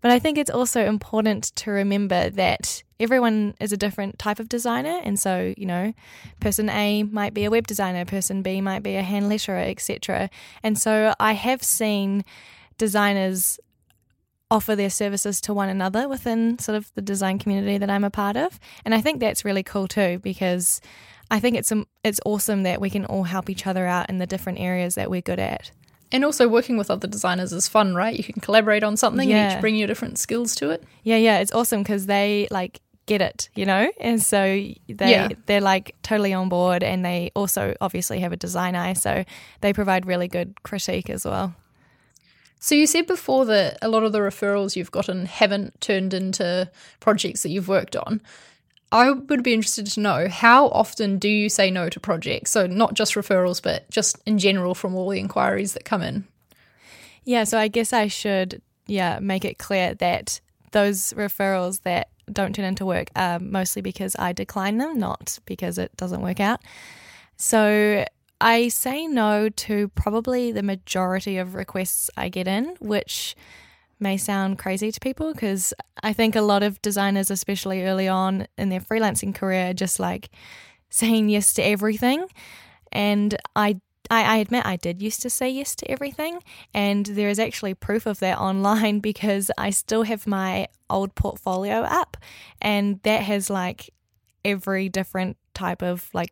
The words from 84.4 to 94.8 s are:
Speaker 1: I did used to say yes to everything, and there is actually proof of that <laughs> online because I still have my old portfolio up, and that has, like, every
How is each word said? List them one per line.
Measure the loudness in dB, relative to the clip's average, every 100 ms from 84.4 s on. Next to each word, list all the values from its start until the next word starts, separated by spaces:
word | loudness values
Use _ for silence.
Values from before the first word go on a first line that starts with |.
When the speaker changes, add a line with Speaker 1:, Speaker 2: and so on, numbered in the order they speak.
| 2 -2 -2
Speaker 1:
I | -4
did | -4 -4
used | -6 -6
to | -6
say | -2 -2
yes | -4 -6 -8
to | -6
everything, | -6 -6 -6 -6 -8 -14 -20 -8
and | -2 0 0 0
there | 0 0
is | 0
actually | -2 -4 -6 -6
proof | -2 -2 -2
of | -2
that | -2 0
<laughs> | 0
online | 0 2 2 2 0
because | -2 -2 0 0 -2 -2
I | -2
still | -2 0 0
have | 0 -2 -2
my | -2 -2 -4 -6 _ -4
old | -2 -2 -2
portfolio | -4 -4 -4 -4 -2 -2
up, | 0 -2 -2 -8 -20 -20 -20 -6
and | -2 0 0 0
that | 0 0
has, | 0 -2 -2
like, | -4 -4 -8 -16 _ _ _ _ _
every | -4 -4 -2 -2